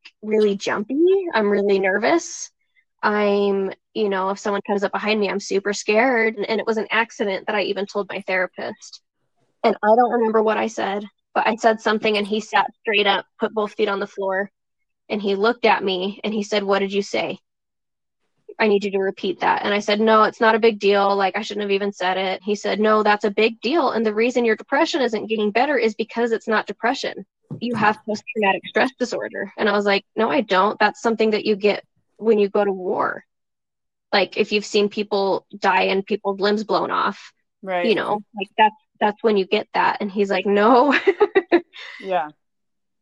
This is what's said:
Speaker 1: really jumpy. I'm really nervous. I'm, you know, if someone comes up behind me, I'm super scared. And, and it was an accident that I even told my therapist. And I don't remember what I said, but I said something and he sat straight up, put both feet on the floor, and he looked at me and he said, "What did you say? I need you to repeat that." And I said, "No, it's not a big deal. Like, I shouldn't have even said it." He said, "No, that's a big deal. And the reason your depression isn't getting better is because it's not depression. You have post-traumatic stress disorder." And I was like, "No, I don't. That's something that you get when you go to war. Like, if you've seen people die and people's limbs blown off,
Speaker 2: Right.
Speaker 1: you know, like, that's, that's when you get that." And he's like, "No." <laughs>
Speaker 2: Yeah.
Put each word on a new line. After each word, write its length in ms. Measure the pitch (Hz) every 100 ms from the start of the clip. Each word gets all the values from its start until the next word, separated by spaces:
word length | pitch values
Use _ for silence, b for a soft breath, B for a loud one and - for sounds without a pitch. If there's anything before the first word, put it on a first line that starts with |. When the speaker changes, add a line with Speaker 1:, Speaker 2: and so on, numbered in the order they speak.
| - _
Speaker 1:
really 360 | 214 214 214 196
jumpy. 720 | - - 214 269 349 392 349
I'm 160 | 226 208
really 300 | 202 202 196
nervous. 720 | 190 196 226 330 - - - _ _ _ _ _
I'm, 720 | 208 208 208 202 202 196 190 185 _
you 160 | - 214
know, 220 | 190 190
if 80 | 196
someone 240 | 214 202
comes 200 | - 202
up 80 | 196
behind 260 | 208 208 214
me, 120 | 196
I'm 100 | 190
super 320 | - 190 202
scared. 640 | 202 - 214 262 240 214 220
And, 120 | 196
and 120 | 220
it 60 | 208
was 100 | 220
an 120 | 226
accident 560 | 220 226 - 208 190 -
that 100 | 214
I 60 |
even 240 | 180 196 202
told 220 | 202 190
my 120 | 196
therapist. 800 | 196 185 180 - 214 214 - - _ _ _ _ _ _
And 120 | 233 202
I 180 | 208
don't 160 | 226 240
remember 320 | 233 226 220
what 160 | 214 214
I 80 | 220
said, 380 | - 196 202 208 _ _
but 120 | 202 202
I 80 |
said 260 | 220 233 214
something 360 | - 214 220 208
and 100 | 202
he 140 | 214
sat 260 | 214 196 196 -
straight 260 | - 208 202
up, 200 | 190 - _
put 160 | 220
both 200 | 220 208
feet 140 | - 208
on 120 | 196
the 80 | 202
floor, 420 | - 196 190 202 _ _ _ _ _ _
and 140 | 214
he 140 | 196 196
looked 280 | 214 247
at 200 | 220 196
me 360 | 196 185 190 208
and 100 | 214
he 80 | 214
said, 220 | 202 208
"What 160 | 196 196
did 120 | 196
you 80 | 196
say? 380 | 202 220 - 190 _ _ _ _ _ _ _ _ _ _ _ -
I 80 | 220
need 160 | 202
you 80 | 202
to 80 | 196
repeat 400 | 190 202 202 -
that." 240 | 170 -
And 80 | 202
I 60 | 202
said, 220 | 208 208
"No, 240 | 220 220
it's 160 | 214 -
not 160 | 226 226
a 20 |
big 220 | 226 208
deal. 340 | 196 202 196
Like, 220 | 202 190 196
I 60 |
shouldn't 200 | 214 208
have 80 | 202
even 220 | 196 202
said 240 | 202 180 185
it." 260 | 190 185
He 140 | 202 208
said, 240 | 208 196
"No, 240 | 214 214
that's 200 | 208 208
a 60 | 214
big 300 | 202 220 226
deal. 320 | 220 330 269
And 120 | 220
the 80 | 220
reason 320 | 208 233 247
your 120 | 233 214
depression 440 | - 277 320 320
isn't 280 | 240 220 202
getting 240 | 220 208
better 260 | 208 277 277
is 160 | 226
because 380 | 214 226 - 240
it's 160 | 220 -
not 180 | 214 -
depression. 580 | 202 233 269 - - 196 _ _ 156
You 160 | 233 233
have 280 | 208 208
post-traumatic 640 | - 214 - 226 196 185 -
stress 240 | 214 254 -
disorder." 540 | 240 160 107 - 196 -
And 120 | 214
I 60 |
was 120 | 202 202
like, 180 | 196 - -
"No, 120 | 220
I 120 | 285
don't. 360 | 214 185 202 -
That's 200 | 214 -
something 300 | 233 226 220
that 140 | 208
you 100 | 196
get 300 | 202 202 190 - _ _ _
when 240 | 214 214
you 80 | 202
go 160 | 208
to 80 | 202
war. 520 | 190 180 220 175 - - _ _ _ _ _ _ _ _
Like, 240 | 202 185 -
if 140 | 214
you've 160 | 208 202
seen 220 | 214 208
people 580 | 214 208 202 196 180 - 202
die 280 | 196 190
and 200 | 190 196
people's 360 | 196 202 196 196
limbs 240 | 202 208
blown 260 | 208 180 -
off, 420 | - - 202 - _ _ _
Speaker 2:
Right. 240 | 190 180 175
Speaker 1:
you 80 |
know, 260 | 190 - 220 - 214
like, 120 | 196 -
that's, 160 | - - _ _
that's 220 | 208 202
when 140 | 220 208
you 100 | 185
get 200 | 214 -
that." 240 | - - -
And 100 | 208
he's 200 | 185 196
like, 160 | 196 202
"No." 480 | 202 214 254 285 262
<laughs> 40 | - 349 427 381 - 349 - B B B
Speaker 2:
Yeah. 300 | 196 180 151 151 _ _ _ _ _ _